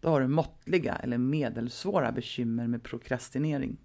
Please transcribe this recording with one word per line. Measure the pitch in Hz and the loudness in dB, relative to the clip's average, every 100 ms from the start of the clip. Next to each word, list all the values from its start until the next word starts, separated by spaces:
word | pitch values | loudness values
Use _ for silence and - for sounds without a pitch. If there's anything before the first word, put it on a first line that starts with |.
då | - | 4
har | 151 | 4
du | 131 | 4
måttliga | 151 156 - - 180 - | 2 0 -6 0 2 2
eller | - 123 120 | -2 -2 0
medelsvåra | 127 156 127 113 117 - 185 196 123 | 2 2 0 -2 -6 -4 -2 2 2
bekymmer | 120 120 - 117 113 117 | 0 -6 -4 -2 0 -2
med | 120 | -4
prokrastinering. | - 120 - 123 - 131 151 143 131 - | -4 -10 -4 -4 -4 -2 0 0 -4 -8